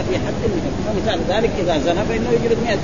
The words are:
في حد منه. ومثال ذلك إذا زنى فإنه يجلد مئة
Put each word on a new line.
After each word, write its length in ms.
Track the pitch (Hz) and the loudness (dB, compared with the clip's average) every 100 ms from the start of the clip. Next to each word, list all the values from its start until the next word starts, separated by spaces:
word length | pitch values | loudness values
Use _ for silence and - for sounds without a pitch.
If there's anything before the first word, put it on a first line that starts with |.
| - | 0
في 80 | 370 | -2
حد 180 | - - - | -2 -2 -2
منه. 160 | 349 - - 214 | 0 -2 -2 -2
ومثال 320 | 208 214 180 156 | -2 0 0 0
ذلك 180 | 202 226 208 | 2 0 0
إذا 120 | 175 156 139 | 0 2 2
زنى 160 | 175 214 | 0 0
فإنه 220 | 226 240 233 | 0 0 2
يجلد 220 | 226 226 | 2 2
مئة 140 | 233 202 | 2 0